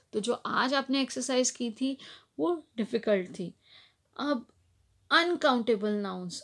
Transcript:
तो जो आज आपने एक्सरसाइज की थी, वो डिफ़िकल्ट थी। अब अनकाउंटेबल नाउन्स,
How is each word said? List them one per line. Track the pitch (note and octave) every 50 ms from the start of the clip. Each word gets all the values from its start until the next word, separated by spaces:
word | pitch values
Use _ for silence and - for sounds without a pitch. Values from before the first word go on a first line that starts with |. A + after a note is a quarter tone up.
| _ _ -
तो | G#3+
जो | G3+ A#3+ A#3+
आज | - - - - G3+ A3 B3+ C#4
आपने | C#4 C4 C4+ C4 C#4 C4+
एक्सरसाइज | C4 - C4 B3 - C4 B3+ B3+ B3
की | - - B3 A#3
थी, | A3 - C4 C4+ C4+ - - - - - - _ _ -
वो | D4+ E4 F4 D#4+ - _ _
डिफ़िकल्ट | - A3 - B3 A3 G#3+ A3 G#3 G3 F3+ F3+ E3+ -
थी। | F3+ F3 - _ _ _ - - - _ _ _ _ _ _
अब | - B3 D4 D4 A#3 A#3 - _ _ _ _ _ _ _ _ _ _ _ _
अनकाउंटेबल | - D#4+ E4+ F4 F4 D#4 - D4 B3+ A#3+ A3+ A#3+ A3+ G3 G#3 G#3
नाउन्स, | G#3 G#3 G3+ G3 F#3 F#3 F3+ F3+ D#3+ -